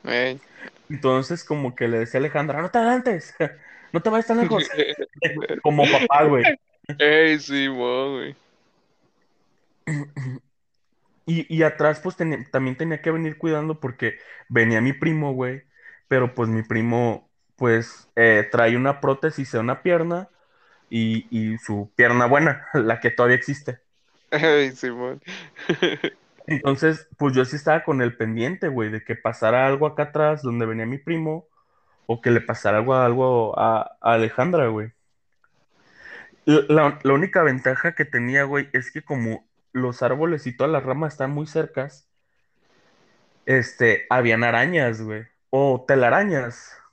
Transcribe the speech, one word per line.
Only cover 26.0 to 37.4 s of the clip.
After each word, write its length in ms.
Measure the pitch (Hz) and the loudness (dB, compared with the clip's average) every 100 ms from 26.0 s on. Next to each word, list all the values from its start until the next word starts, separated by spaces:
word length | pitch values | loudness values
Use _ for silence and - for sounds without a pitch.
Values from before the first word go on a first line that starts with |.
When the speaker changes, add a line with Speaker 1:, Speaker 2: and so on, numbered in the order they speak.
| - - _ _ - | -8 -10 _ _ -6
Speaker 2:
Entonces, 600 | 151 139 139 160 156 - - | -4 -2 2 0 0 -8 -4
pues, 160 | 143 | 0
yo 100 | 131 | 2
sí 100 | 127 147 | 0 -2
estaba 280 | 160 160 | 0 0
con 180 | - 135 | 0 0
el 140 | 120 117 | -2 -2
pendiente, 500 | 110 113 123 185 165 | -6 -2 -4 -4 -4
güey, 220 | 131 107 | -4 -4
de 140 | 110 | -6
que 100 | - | -8
pasara 520 | 113 113 117 110 123 135 | -6 -6 -2 2 2 2
algo 200 | 139 151 | 2 -2
acá 180 | 147 | -2
atrás 380 | 147 151 151 151 | -4 0 0 0
donde 240 | 135 120 113 | -4 -4 -4
venía 200 | 110 113 | -4 -6
mi 120 | 139 | -8
primo 480 | - 165 160 156 _ _ _ _ _ _ - | -6 -6 -4 -8 _ _ _ _ _ _ -6
o 140 | 117 | -2
que 120 | 123 | 2
le 80 | 117 | 2
pasara 380 | - 113 104 107 | 2 -2 2 2
algo, 160 | 120 131 | 2 2
algo 600 | 123 120 131 123 110 - | 4 2 2 2 0 0
a, 400 | 110 113 - - | 0 0 -4 -4
a 140 | - | 2
Alejandra, 520 | 117 110 - 139 175 123 | 2 2 0 0 2 0
güey. 240 | 107 110 _ _ _ _ _ _ _ _ _ _ _ - - - _ | -2 -8 _ _ _ _ _ _ _ _ _ _ _ -20 -20 -20 _
La, 180 | - 151 143 | 4 4 6
la, 300 | 151 147 143 | 4 4 2
la 80 | 135 | 2
única 320 | 139 185 190 | 2 2 2